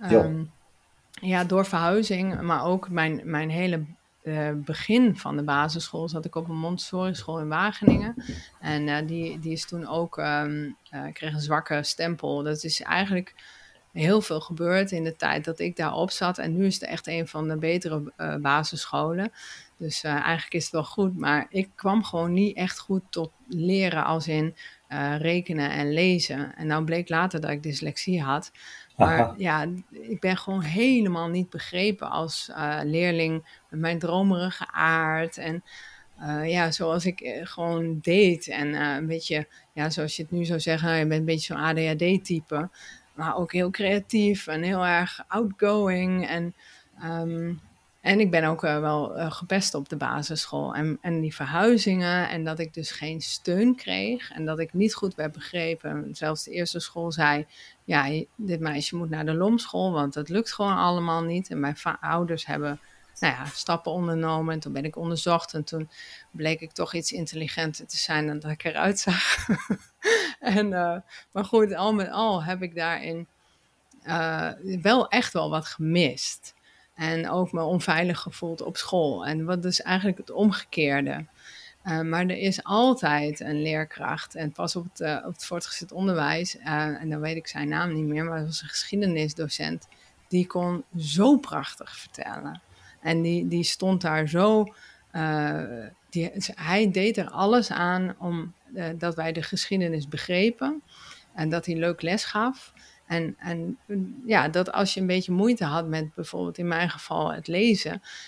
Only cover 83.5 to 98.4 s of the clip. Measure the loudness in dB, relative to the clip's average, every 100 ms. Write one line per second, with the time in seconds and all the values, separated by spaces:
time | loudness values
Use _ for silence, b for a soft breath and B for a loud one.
83.5 | -2 0 -2 -4 -6 -4 -4 -8 -8 -8
84.5 | -4 -6 -4 -8 -6 -4 -4 -6 -10 -8
85.5 | -8 -8 -10 -8 -2 0 2 2 0 -2
86.5 | -6 -4 -2 -2 -2 -4 -4 -4 -6 -8
87.5 | -6 -2 0 0 0 0 -2 -2 -4 -4
88.5 | -6 -6 -8 -4 0 0 0 -2 -4 -6
89.5 | -4 -4 -6 -10 b b b 0 0 2
90.5 | 0 0 -2 -6 -6 -2 4 6 6 4
91.5 | -6 -6 -12 -16 -16 -16 -12 -10 -8 -10
92.5 | -14 _ b b b -2 0 2 0 0
93.5 | 0 0 0 2 2 2 0 2 4 6
94.5 | 6 2 b b b b -4 0 0 0
95.5 | -2 -6 -10 -14 -18 _ -2 -2 -4 -8
96.5 | -6 0 4 4 4 2 0 -4 0 4
97.5 | 4 2 0 0 2 -2 -4 -4 -4